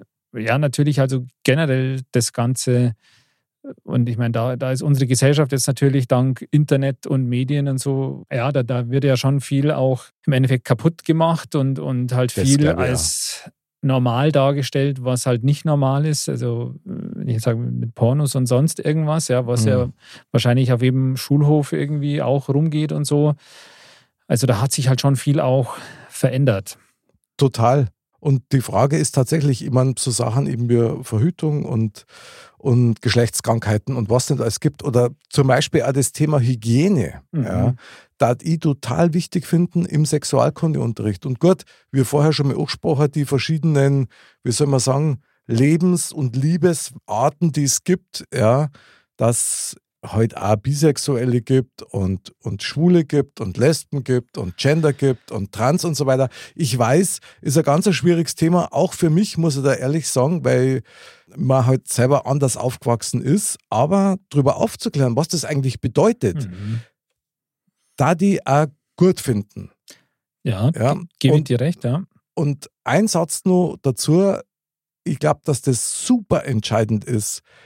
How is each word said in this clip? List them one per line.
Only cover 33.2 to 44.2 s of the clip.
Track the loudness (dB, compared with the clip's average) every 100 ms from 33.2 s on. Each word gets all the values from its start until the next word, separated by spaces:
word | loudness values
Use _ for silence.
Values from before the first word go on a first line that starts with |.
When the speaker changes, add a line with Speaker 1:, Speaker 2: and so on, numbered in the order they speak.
| 0 -2 -2 -2 0 -2 -2 -4
Speaker 2:
und | 0
was | 0 0
denn | -2
alles | -2 -2
gibt. | -4 -4
Oder | -2 0 0 -2 _
zum | 0 2
Beispiel | 2 2 0
auch | 0
das | 0 -2
Thema | -2 0 2
Hygiene. | 0 -2 0 2 2 2 -2 -6 _
Speaker 1:
Mhm. | -6
Speaker 2:
Ja, | -2 0 0 -2 -8 -20 _ -2
da | 0 0
ich | -2 -2
total | 0 -2 -4 0 2
wichtig | 2 -2 -4 -2
finden | 0 0 -2
im | -2 0 0
Sexualkundeunterricht. | 0 0 2 2 0 -2 -2 -2 -2 -4 -4 -6
Und | 0
gut, | 2 2 -2 _ _
wie | -2
vorher | 0 2 2
schon | 2 0
mal | -2
angesprochen, | -4 -4 -2 0 0
die | 0 -2
verschiedenen, | -2 0 -2 2 4 4 2 -2 _